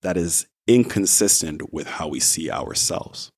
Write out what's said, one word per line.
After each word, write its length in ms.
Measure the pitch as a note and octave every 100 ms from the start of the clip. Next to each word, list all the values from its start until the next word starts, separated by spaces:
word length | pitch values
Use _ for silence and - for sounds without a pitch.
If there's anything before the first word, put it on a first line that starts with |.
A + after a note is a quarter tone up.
that 140 | F#2 F2+
is 300 | F2 - - _ -
inconsistent 1040 | A#2+ A#2+ - G2 - G2+ - D#2+ D2+ -
with 140 | D#2 C#2+
how 220 | - D#2
we 120 | C#2
see 300 | - - D#2+
ourselves. 800 | - B1+ - - F2 - - -